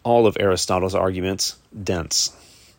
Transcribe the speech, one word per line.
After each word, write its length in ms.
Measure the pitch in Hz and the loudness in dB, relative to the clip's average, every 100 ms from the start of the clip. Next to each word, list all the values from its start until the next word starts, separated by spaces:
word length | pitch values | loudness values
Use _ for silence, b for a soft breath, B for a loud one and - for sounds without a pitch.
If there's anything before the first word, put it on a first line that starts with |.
all 200 | 120 120 | 2 4
of 120 | 110 - | 4 4
Aristotle's 560 | 98 90 - 92 92 | 0 0 0 0 0
arguments, 640 | 95 95 92 92 95 - - _ | 0 0 -2 -4 -4 -6 -8 _
dense. 560 | 110 98 90 78 - - b b b b | -10 -4 -4 -2 -4 -4 b b b b